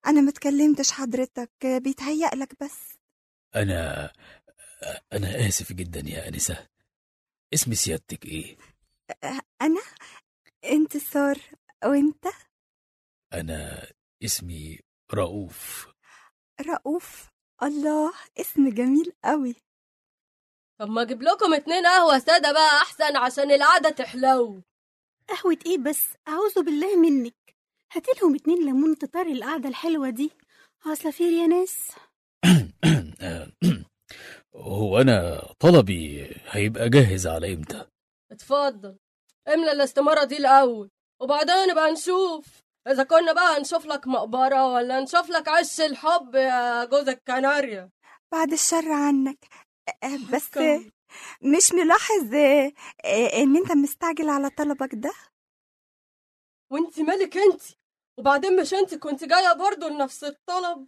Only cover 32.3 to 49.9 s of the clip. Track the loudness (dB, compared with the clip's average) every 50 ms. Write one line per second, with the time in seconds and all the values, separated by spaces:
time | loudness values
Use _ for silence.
32.3 | _ _ 6 6 6 6 4 0 -8 _ 2 2 2 2 0 -6 -14 -12 -10 -10
33.3 | -8 -10 -12 -14 _ _ 0 0 0 0 -6 _ _ _ _ _ -20 -20 -20 -20
34.3 | -20 -20 _ _ _ -16 -10 -8 -4 -4 -2 2 4 4 6 6 4 2 0 -2
35.3 | -6 -8 -12 -16 -8 _ 6 8 8 8 6 6 -2 -4 -4 -8 -10 -12 -14 -14
36.3 | -18 -18 -16 -8 -4 -2 -2 -2 -2 -2 0 4 6 6 6 6 4 -2 -4 -4
37.3 | -4 -4 -6 -6 -6 -8 -10 -12 -12 -14 -14 _ _ _ _ _ _ _ _ _
38.3 | -20 _ -6 -2 -2 0 0 -2 -4 -6 -18 -20 -20 _ _ _ _ _ _ _
39.3 | _ _ _ 0 0 2 2 0 0 0 0 0 0 2 4 4 4 4 2 0
40.3 | -2 0 4 6 8 8 6 6 0 -4 -10 -16 _ _ _ _ _ _ -2 -2
41.3 | 0 0 2 2 2 4 4 2 2 2 2 2 0 -2 -2 -2 0 0 0 -2
42.3 | -4 -8 -12 -18 _ _ _ _ _ _ _ -8 -4 -4 -2 4 4 4 4 4
43.3 | 2 2 2 2 2 0 -4 -4 -6 -6 -4 -6 -8 -8 -6 -4 -4 -4 -4 -4
44.3 | -2 0 2 2 4 2 2 2 2 0 -2 -2 -2 -4 -4 0 0 0 0 0
45.3 | -4 -4 -2 2 0 2 0 0 -2 -2 -2 -2 -2 -2 -2 0 0 0 -2 -2
46.3 | -2 0 0 2 0 0 -2 -2 -2 -4 -4 0 0 0 0 0 -6 -6 _ -4
47.3 | -4 0 0 2 0 0 -2 -4 -8 -12 -14 -18 _ _ _ _ -20 _ _ _
48.3 | -2 -2 -2 0 0 -2 0 0 0 0 0 0 -2 0 2 2 2 2 0 -2
49.3 | -4 _ _ _ -20 -20 _ _ _ _ _ -14